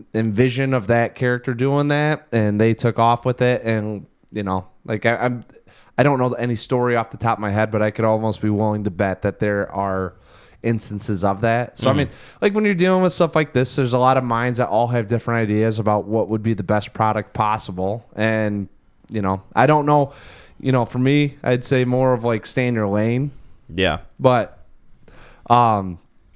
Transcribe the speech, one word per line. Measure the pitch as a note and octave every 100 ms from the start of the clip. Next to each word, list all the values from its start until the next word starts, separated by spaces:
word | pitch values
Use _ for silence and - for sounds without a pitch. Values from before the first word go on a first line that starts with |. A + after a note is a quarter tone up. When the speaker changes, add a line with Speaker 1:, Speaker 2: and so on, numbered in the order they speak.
| -
Speaker 1:
envision | A2 A2+ G2+ B2+ B2 C3+
of | C3 G2
that | A#2 A#2
character | - B2+ B2 B2
doing | A#2 C3+ C#3+ D3
that," | D3 D3+ D#3 -
and | A#2 G#2+ G#2
they | A2+
took | A2 A#2+ A2
off | A#2 A#2+
with | B2+ B2
it, | B2 B2
and, | A2+ A2 G#2+ G#2 - _ _
you | G#2+
know, | G2 F#2+ - -
like, | - G#2+ A#2
I, | A2+
I'm, | B2 A#2+ - - _ - _ -
I |
don't | C#3 C3+
know | B2+
any | A#2+ A#2+ A2+
story | - B2+ B2 A#2
off | A2+
the | -
top | A#2 G#2+
of |
my | G#2
head, | G#2 A2
but | G#2+
I | G#2+
could | G#2
almost | A2 A2 A2 G#2
be | G#2+
willing | G#2 G#2+ G#2+
to | G2+
bet | E2+ G2+ F#2
that | G2+ -
there | G#2 G2+ G2
are | G2 G2 F#2+ F#2 - - - - -
instances | A2+ A2+ - G#2 - G2+
of | G2 G2
that. | A2+ A#2 A#2+ -
So, | B2+
Speaker 2:
Mm-hmm. | C#3+
Speaker 1:
I |
mean, | C#3 - - -
like, | G#3 G#3
when |
you're | G#3
dealing | F3+ F#3 F#3
with | F#3
stuff | - E3+ D#3+
like | D3+
this, | B2 B2+ -
there's | B2+
a | B2
lot | B2+ C3
of |
minds | B2 A#2 B2 A#2+
that | B2
all | G#2+ A#2+
have | A#2+ G#2
different | A2+ - A#2 A2
ideas | G#2+ A2+ A2
about | G#2+ G#2 F#2+
what | A2+ F#2+
would | A2
be | A2
the | G#2
best | F2+ G#2 -
product | - A2 G#2+ G2+
possible. | - G#2+ A2 - F2+ F#2+ A#2 - -
And, | A2 A2 G#2+ G#2 G2 _ _ _ -
you | A2
know, | G2 F#2+ -
I | - C3
don't | D3+ C#3+
know, | D3 C#3 - - - - -
you | C3
know, | C3
for | A2+ B2+
me, | C3 D3 C#3+ -
I'd | - B2+
say | - C3
more | B2 B2+ C3
of, | B2
like, | A#2+ A2
stay | - - B2
in |
your | A#2 G#2
lane. | G2+ A2+ A#2+ C#3+ - - - -
Speaker 2:
Yeah. | E2 F2+ D#2+ - -
Speaker 1:
But, | C3 B2 G2+ - - - - - - - - - -
um, | A#2+ A#2 G#2 F#2+ F2 _ _ _